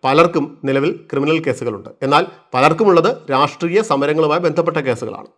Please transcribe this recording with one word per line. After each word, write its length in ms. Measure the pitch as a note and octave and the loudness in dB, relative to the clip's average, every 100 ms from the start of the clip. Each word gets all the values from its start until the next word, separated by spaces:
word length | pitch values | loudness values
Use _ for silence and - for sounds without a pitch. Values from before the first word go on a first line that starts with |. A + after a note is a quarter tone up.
| C3 | 2
പലർക്കും 400 | C#3+ E3+ E3 C#3 - C3+ | 4 4 2 -4 -8 -4
നിലവിൽ 220 | C3+ D3 - - | -2 -2 -4 -6
ക്രിമിനൽ 280 | C#3 C#3+ D#3+ D#3+ | -4 -2 -2 -2
കേസുകളുണ്ട്. 460 | B2+ A#2+ G#2 - - C3+ | -6 -6 -8 -14 -8 0
എന്നാൽ 180 | D3 F3+ - _ | 0 0 -8 _
പലർക്കുമുള്ളത് 600 | B2+ C#3 D#3+ G#3+ E3+ E3 C4 - C3+ | 2 2 4 4 4 2 -2 -4 0
രാഷ്ട്രീയ 460 | C#3+ - E3+ F#3 A3 | 0 -2 -2 -2 0
സമരങ്ങളുമായി 500 | C#3 C#3+ D3+ D#3 D#3 F3 | 0 0 0 0 2 0
ബന്ധപ്പെട്ട 280 | D3+ E3+ D#3+ C3 | 0 -2 -2 -4
കേസുകളാണ്. 400 | A#2 A2 G#2+ G#2+ | -4 -6 -12 -18